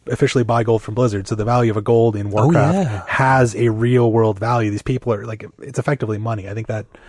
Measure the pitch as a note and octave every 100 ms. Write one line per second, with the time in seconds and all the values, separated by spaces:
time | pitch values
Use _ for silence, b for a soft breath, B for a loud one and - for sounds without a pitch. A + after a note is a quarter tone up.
0 | - A#2+ C3+ C3 G#2+ A#2 A#2 A2 - A2+
1 | B2 G2+ G2 G#2+ G#2+ B2 A#2 G#2+ G#2 A#2
2 | A#2 G#2 G2+ G#2 B2+ D#3+ C#3 F#3 D#3 G2+
3 | - - C3 C3 A#2+ A2 A#2 A2 A#2+ B2
4 | A#2+ A2+ A2 G2+ A2+ A#2+ A2 G#2 - B2
5 | A#2+ G#2 A2+ A2 G#2+ - - B2+ B2 C#3+
6 | G#2+ G#2 A2+ A2 G2 G#2+ A2 G#2+ G#2 B